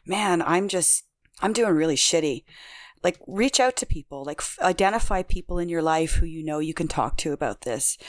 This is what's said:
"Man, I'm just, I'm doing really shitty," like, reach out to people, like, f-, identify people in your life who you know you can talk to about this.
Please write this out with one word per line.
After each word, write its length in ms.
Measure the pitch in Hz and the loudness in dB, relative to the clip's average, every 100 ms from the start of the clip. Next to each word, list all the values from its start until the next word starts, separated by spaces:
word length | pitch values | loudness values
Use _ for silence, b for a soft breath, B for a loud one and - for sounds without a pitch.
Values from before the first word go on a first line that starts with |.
| - | -6
"Man, 360 | 214 208 170 | -2 0 2
I'm 260 | - 175 196 | 2 2 2
just, 360 | 185 - - - _ _ - | 0 2 2 -2 _ _ -4
I'm 120 | 202 | -2
doing 200 | 226 220 | 2 2
really 220 | 156 160 139 | 4 2 2
shitty," 480 | - 165 151 117 - B B B B B | 2 2 0 -4 -10 B B B B B
like, 160 | 180 - - | -4 -4 -6
reach 320 | 190 262 - | 0 2 2
out 160 | 254 254 | 0 0
to 80 | - | -2
people, 380 | 160 - 139 139 | -4 -4 -12 -10
like, 140 | 151 | -8
f-, 160 | - - | -8 -2
identify 600 | 185 180 190 226 - 190 | 0 2 2 2 0 0
people 380 | - 180 - 175 | 0 -2 0 -4
in 100 | 175 | -2
your 120 | 165 | 0
life 320 | 160 160 160 - | 2 2 2 2
who 100 | 165 | 0
you 180 | 160 | -2
know 160 | 156 151 | -6 -4
you 140 | 156 | -4
can 140 | 160 156 | -4 -4
talk 300 | - 110 - | -2 -2 0
to 160 | 160 | -2
about 280 | 143 131 101 | -2 -4 -4
this. 360 | - 110 - - | -4 -2 -2 -2